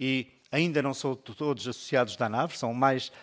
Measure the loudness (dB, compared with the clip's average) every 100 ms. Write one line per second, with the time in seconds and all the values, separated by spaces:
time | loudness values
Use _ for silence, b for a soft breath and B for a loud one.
0 | 0 0 -2 _ -4 0 2 2 0 -2
1 | -4 -4 -8 -4 -2 -2 -4 -8 0 2
2 | 2 0 0 0 -2 -2 -2 2 2 2
3 | -4 b